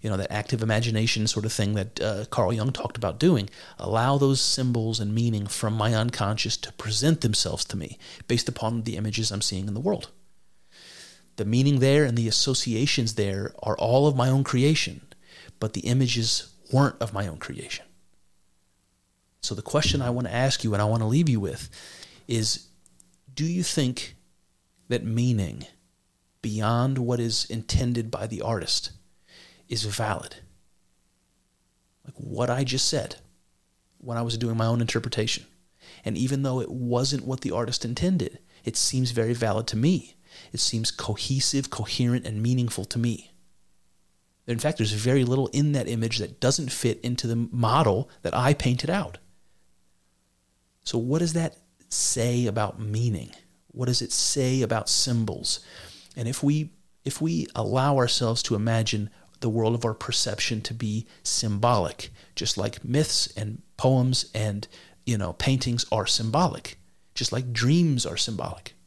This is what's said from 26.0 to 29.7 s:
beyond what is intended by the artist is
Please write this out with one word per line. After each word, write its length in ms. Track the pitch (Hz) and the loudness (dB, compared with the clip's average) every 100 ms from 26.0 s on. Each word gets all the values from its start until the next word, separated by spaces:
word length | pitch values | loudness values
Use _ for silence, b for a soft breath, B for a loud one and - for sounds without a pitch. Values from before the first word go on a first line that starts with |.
| _ _ _ _ | _ _ _ _
beyond 560 | 117 107 107 117 131 135 | -6 -2 0 2 0 0
what 220 | 120 120 | -2 -2
is 260 | 117 110 - | 0 -2 -4
intended 640 | 113 110 - 120 120 113 | -8 0 0 2 -2 -4
by 160 | - 110 | -6 -6
the 160 | 110 | -6
artist 480 | 110 110 - - - - _ _ B B B B | -4 -4 -2 -4 -4 -14 _ _ B B B B
is 180 | B | B